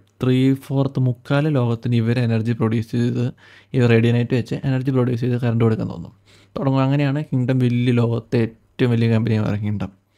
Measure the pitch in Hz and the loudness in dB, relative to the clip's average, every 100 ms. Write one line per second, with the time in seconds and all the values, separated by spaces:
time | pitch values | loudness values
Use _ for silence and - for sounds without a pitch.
0 | - - 127 127 131 135 - 139 135 139 | -16 -4 0 2 2 0 -2 -2 -2 0
1 | 127 120 - 143 156 143 120 117 120 120 | -2 -2 -2 0 0 0 0 -2 0 0
2 | 113 120 117 113 113 120 113 113 113 117 | 0 0 0 0 -2 -2 0 -2 -2 -2
3 | 120 120 123 - - - _ 135 120 113 | -2 -2 -4 -6 -20 -20 _ 0 4 4
4 | 117 117 120 127 113 147 139 131 131 131 | 4 2 0 -2 -2 -4 -2 -2 0 0
5 | 123 120 123 123 123 113 113 110 113 - | 0 0 -2 -2 0 2 2 0 -4 -8
6 | 82 - _ - _ - 139 135 135 143 | -14 -18 _ -20 _ -6 -2 0 2 2
7 | 143 143 151 131 123 131 123 120 123 120 | 0 -2 -4 -2 0 0 0 0 0 2
8 | 117 117 - 123 113 - _ - 127 117 | 0 -2 -2 -2 -2 -4 _ -2 0 2
9 | 117 113 117 110 107 104 104 104 92 - | 2 2 2 0 0 -2 -4 -6 -6 -12
10 | _ | _